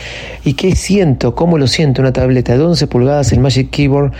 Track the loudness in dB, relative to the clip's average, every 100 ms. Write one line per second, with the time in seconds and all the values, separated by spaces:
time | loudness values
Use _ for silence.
0 | -12 -14 -14 -8 -6 -2 0 0 0 2
1 | 2 0 -2 0 0 2 0 0 0 2
2 | 0 0 0 0 2 2 2 0 0 0
3 | 2 2 2 2 2 0 -2 0 0 2
4 | 0